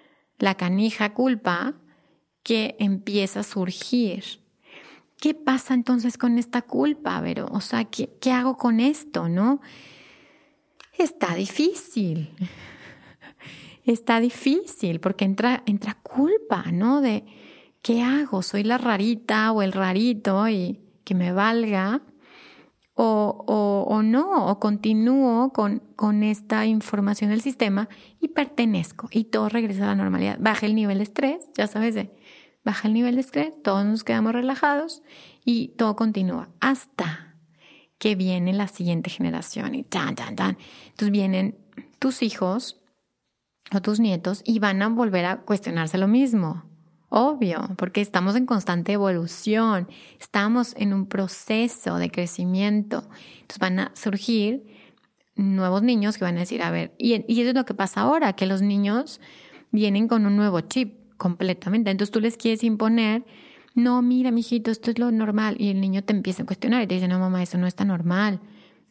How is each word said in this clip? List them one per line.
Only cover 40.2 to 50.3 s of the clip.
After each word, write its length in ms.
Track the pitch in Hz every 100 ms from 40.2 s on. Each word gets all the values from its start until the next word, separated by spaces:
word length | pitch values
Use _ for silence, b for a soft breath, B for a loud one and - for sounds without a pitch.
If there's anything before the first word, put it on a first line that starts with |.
| - 180
tan. 220 | 190 185 B B B
Entonces 220 | - 208
vienen 460 | 202 190 185 196 - _ - - -
tus 240 | 262 254
hijos 600 | 226 - 185 202 - - _ _ _ _ _ _ _ _ -
o 80 | 196
tus 200 | 185 214
nietos 400 | 220 180 180 208 -
y 140 | 226
van 220 | 208 190
a 80 | 208
volver 340 | 233 233 185
a 140 | 175 190
cuestionarse 600 | - 208 - 170 160 185
lo 120 | 196
mismo. 560 | 233 269 226 165 165 - - _ _ -
Obvio, 640 | 214 262 294 208 165 185 185
porque 240 | 185 202
estamos 340 | 208 185 185 220
en 100 | 254
constante 460 | 220 180 175 170
evolución, 960 | 202 196 175 165 - - 214 226 202 180 B B B
estamos 560 | -